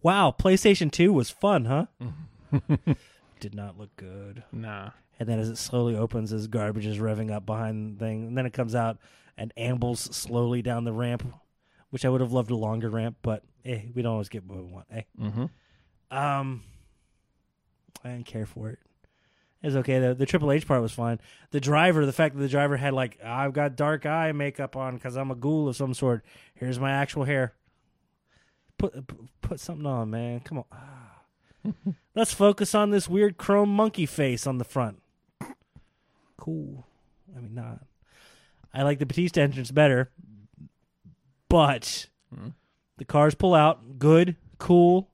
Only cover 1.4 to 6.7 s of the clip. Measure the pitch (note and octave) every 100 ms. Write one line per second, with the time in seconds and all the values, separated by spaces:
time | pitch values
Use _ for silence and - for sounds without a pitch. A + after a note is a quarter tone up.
1.4 | G3+ F3+ A#2 C#3 A#3 _ B2 D3 D#3+ -
2.4 | - C#3+ - F#3+ - C3 _ _ _ _
3.4 | G#2 G#2 G2+ F#2 G#2 - F#2 G2 G2+ A2
4.4 | - A2+ A2+ G2+ G2+ - _ _ A2+ A2+
5.4 | A2 A2+ - B2 A#2+ A2 A2+ A#2+ G#2+ A2
6.4 | A2 A2+ G#2